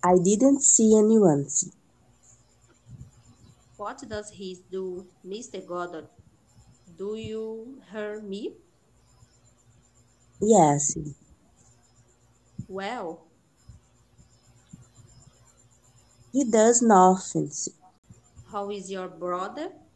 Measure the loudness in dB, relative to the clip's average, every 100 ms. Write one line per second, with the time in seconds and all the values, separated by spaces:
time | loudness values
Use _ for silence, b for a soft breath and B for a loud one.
0 | 4 4 4 4 4 4 2 4 6 6
1 | 6 6 4 2 -2 -6 -8 _ _ _
2 | _ _ _ _ _ _ _ _ _ -20
3 | -20 _ _ _ -20 _ _ _ -12 -12
4 | -12 -12 -12 -14 -14 -14 _ -10 -8 -10
5 | -16 _ -14 -14 -12 -16 -12 -10 -10 -12
6 | -18 _ _ _ _ _ _ _ _ -14
7 | -12 -10 -10 -10 -10 -12 -16 -20 _ -12
8 | -12 -12 -12 -10 -12 -14 _ _ _ _
9 | _ _ _ _ _ _ _ _ _ _
10 | _ _ _ _ 4 6 6 4 -2 -6
11 | -12 -16 _ _ _ _ _ _ _ _
12 | _ _ _ _ _ -20 -14 -10 -10 -8
13 | -10 -14 _ _ _ _ _ -20 _ _
14 | _ _ _ _ _ _ _ -20 _ _
15 | _ _ _ _ _ _ _ _ _ _
16 | _ _ _ -2 2 4 4 4 6 8
17 | 8 4 -2 -6 -6 -8 -12 _ _ _
18 | _ -20 _ -20 -12 -10 -8 -10 -10 -10
19 | -10 -10 -6 -6 -6 -10 -12 -14 _